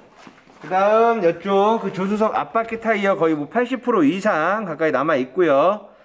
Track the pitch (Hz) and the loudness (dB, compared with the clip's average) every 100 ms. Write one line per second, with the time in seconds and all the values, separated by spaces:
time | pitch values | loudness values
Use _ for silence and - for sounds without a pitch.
0 | - _ - - _ - 151 185 196 220 | -20 _ -20 -20 _ -20 -6 0 2 4
1 | 233 226 170 170 196 196 208 226 196 - | 2 2 0 0 0 2 2 0 -2 -4
2 | 190 208 214 - 143 226 226 226 220 214 | -4 0 0 -2 -4 -4 -4 -4 -2 0
3 | 196 190 165 156 143 226 247 254 247 220 | 0 2 0 0 -4 -4 -2 -4 -2 2
4 | 143 185 214 170 160 208 202 147 156 127 | 2 2 0 0 0 -2 -4 -2 -2 0
5 | 151 151 127 - 170 135 165 208 - - | 0 0 -2 0 2 4 2 0 -6 -20